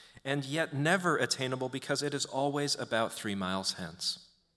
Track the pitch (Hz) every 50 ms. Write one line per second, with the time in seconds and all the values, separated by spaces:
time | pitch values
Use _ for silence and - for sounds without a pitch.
0 | - - - - - 135 139 147 135 135 139 160 165 - 160 135 143 160 180 196
1 | 175 175 156 - 123 120 - - 135 127 127 120 127 127 127 135 - - 147 139
2 | 139 147 143 139 - - - 131 139 143 139 147 143 143 - - 123 110 - 110
3 | 113 104 - - - 110 101 98 95 90 95 95 95 - - - 92 82 80 82
4 | - - - - - - _ _ _ _ _